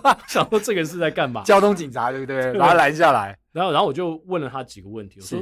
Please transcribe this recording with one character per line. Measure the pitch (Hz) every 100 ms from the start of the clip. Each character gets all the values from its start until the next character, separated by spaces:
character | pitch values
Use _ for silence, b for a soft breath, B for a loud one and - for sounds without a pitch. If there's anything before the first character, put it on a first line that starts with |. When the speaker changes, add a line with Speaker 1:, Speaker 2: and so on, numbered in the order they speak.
Speaker 1:
<laughs> | - 220 -
想 | - -
说 | 214
这 | 208
个 | 190
是 | 156 175
在 | 160
干 | 165 143
嘛？ | 117
Speaker 2:
交 | 101 196
通 | 202
警 | 190 143
察， | 120 120
对 | 135
不 | 135
对？ | 135 127
Speaker 1:
对。 | 131
Speaker 2:
把 | 143
他 |
拦 | 170 143
下 | 156 165
来。 | 120 98 101 _
Speaker 1:
然 | 160
后， | 185
然 | 151
后 | 202
我 |
就 | 139 175 160 185
问 | 180
了 | 135
他 | 131
几 | 127 101
个 | 95
问 | 110 98
题， | 98
我 |
说， | 95 120